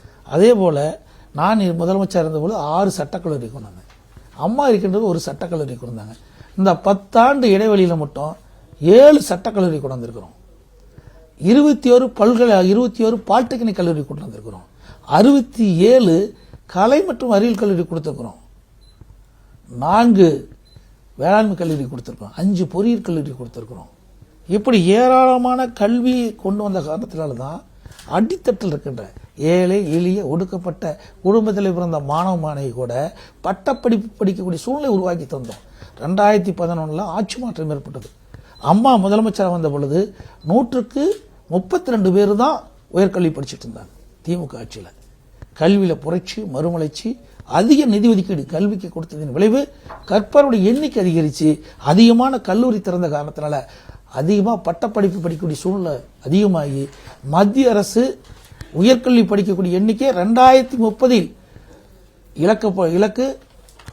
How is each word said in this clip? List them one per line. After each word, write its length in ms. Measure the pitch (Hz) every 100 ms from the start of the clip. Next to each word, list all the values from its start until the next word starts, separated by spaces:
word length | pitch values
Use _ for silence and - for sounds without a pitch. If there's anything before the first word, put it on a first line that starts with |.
| - -
அதே 300 | - 165 220
போல 460 | 226 185 143 151 - - - -
நான் 260 | 143 175 220
முதலமைச்சர் 680 | 185 170 170 196 190 185
இருந்தபோது 300 | 160 156 165
ஆறு 360 | 214 147 165 196
சட்டக்கல்லூரி 600 | - 143 185 175 143 113
கொண்டு 160 | 127 104
வந்தேன். 220 | 87 - _ _ - - -
அம்மா 320 | 160 254 277
இருக்கின்றது 360 | 208 196 196
ஒரு 160 | 220 170
சட்டக்கல்லூரி 540 | - 143 175 170 139 120
கொண்டு 80 | 120
வந்தாங்க. 280 | 113 107 117 - - - -
இந்த 180 | 190 170
பத்தாண்டு 720 | 196 196 - 226 247 285 247
இடைவெளியில 480 | 196 220 202 180 165
மட்டும் 400 | 143 139 151 - - - - -
ஏழு 420 | 156 226 285 294 -
சட்டக்கல்லூரி 520 | 180 226 208 180 156
கொண்டு 160 | 135 127
வந்திருக்கிறோம். 380 | 117 113 90 - - _ _ _ - - - - - -
இருபத்தி 520 | 165 254 294 277 247
ஒரு 160 | 247 262
பல்கலை-, 580 | - 214 233 240 196
இருபத்தி 400 | 185 202 247 240
ஒரு 120 | 220 233
பாலிடெக்னிக் 580 | - 214 247 240 226
கல்லூரி 300 | 185 175 151
கொண்டு 200 | 139 147 -
வந்திருக்கிறோம். 400 | 107 110 92 - _ - - -
அறுபத்தி 680 | 151 240 277 240 - 208 165
ஏழு 600 | 202 254 202 165 214 - - - -
கலை 380 | 180 214 294
மற்றும் 260 | 381 247 254
அறிவியல் 280 | 202 233 202
கல்லூரி 240 | 208 180
கொடுத்திருக்கிறோம். 560 | 175 165 151 135 117 - - _ _ _ _ _ - - _ _ _ - -
நான்கு 880 | 120 147 202 240 196 170 139 - - _ - _ _ _
வேளாண்மை 420 | - 151 208 214 180
கல்லூரி 280 | 170 151
கொடுத்திருக்கிறோம். 520 | 135 131 - - 104 -
அஞ்சு 300 | 185 185 180
பொறியியல் 340 | 175 226 226
கல்லூரி 300 | 185 165 143
கொடுத்திருக்கிறோம். 600 | 127 117 120 110 101 - _ _ _ _ _ -
இப்படி 360 | 202 208 226
ஏராளமான 840 | 170 208 254 262 262 254 247 254 254
கல்வி 640 | - 208 240 247 254 233
கொண்டு 280 | 214 196 208
வந்த 180 | 208 185
காரணத்தினால 520 | 147 160 226 160 156
தான் 300 | 120 131 175 - - - - -
அடித்தட்டில் 560 | 175 226 359 - 202 196
இருக்கின்ற 440 | 147 143 120 101 - - -
ஏழை 540 | 151 175 180 202 175
எளிய 340 | 165 180 196 156
ஒடுக்கப்பட்ட 760 | 160 185 190 180 - 165 147 - -
குடும்பத்தில் 500 | 185 220 220 202 196
பிறந்த 260 | 175 175 160
மாணவ 340 | 139 156 185 175
மாணவி 360 | 151 143 139
கூட 440 | 117 120 120 160 - - _
பட்டப்படிப்பு 840 | 175 196 - 262 247 226 226 -
படிக்கக்கூடிய 300 | 196 185 185
சூழ்நிலை 360 | 175 - 285 285
உருவாக்கி 340 | 196 180 170
தந்தோம். 380 | 135 143 117 - - - - -
ரெண்டாயிரத்தி 540 | 147 190 208 208 185
பதினொன்னுல 480 | 175 170 170 156 156
ஆட்சி 380 | 202 180 202 -
மாற்றம் 320 | 240 160 156
ஏற்பட்டது. 380 | 143 139 139 - _ _ - - -
அம்மா 360 | 139 196 262 233
முதலமைச்சராக 540 | 196 208 220 202 185
வந்த 180 | 175 156
பொழுது 460 | 143 139 160 208 - - -
நூற்றுக்கு 800 | 151 214 240 254 240 277 320 427 - _ -
முப்பத்தி 420 | 170 - 370 320
ரெண்டு 220 | 233 185
பேர் 220 | 185 202
தான் 280 | 208 262 277 - _ _
உயர்கல்வி 360 | 180 190 190 170
படிச்சுட்டு 340 | 151 135 - 117
இருந்தாங்க 260 | 104 98 - - _ -
திமுக 300 | 175 151 123
ஆட்சியில. 300 | 113 110 90 - - _ _ - - -
கல்வியில 360 | 160 202 185
புரட்சி, 480 | 147 139 175 - -
மறுமலர்ச்சி, 760 | 202 131 165 170 156 - 226 - - -
அதிக 400 | - 160 220 294
நிதி 240 | 277 208 233
ஒதுக்கீடு 380 | 208 185 170 127
கல்விக்கு 420 | 165 202 202 185
கொடுத்ததின் 440 | - 160 151 151
விளைவு 360 | 135 214 262 285 - - - -
கற்பவருடைய 560 | 202 202 285 285 233
எண்ணிக்கை 380 | 185 254 302 240
அதிகரிச்சு, 580 | 180 165 151 - 156 151 - -
அதிகமான 640 | 143 180 233 233 262 262
கல்லூரி 400 | 254 196 254 214
திறந்த 280 | 190 180 170
காரணத்தினால 560 | 147 147 151 151 143 - - - - -
அதிகமா 440 | 131 156 208 196 214
பட்டப்படிப்பு 720 | 175 170 226 220 196 190 170
படிக்கக்கூடிய 240 | 160 165
சூழ்நிலை 460 | 151 185 196 170 131 - _
அதிகமாகி, 640 | 135 180 208 170 143 139 139 - - -
மத்திய 460 | 135 165 202 254 254
அரசு 500 | 208 196 226 254 - - - - - - 151
உயர்கல்வி 420 | 214 247 254 240
படிக்கக்கூடிய 480 | 190 208 196 185 180
எண்ணிக்கை 400 | 180 214 214 269
ரெண்டாயிரத்தி 640 | 180 190 233 254 262 262 254
முப்பதில் 580 | 220 214 254 233 - - _ - - - _ - _ _ _
இலக்க-, 580 | - 170 220 220 185 170
இலக்கு 460 | 175 208 240 269 262 _ _ _ _ -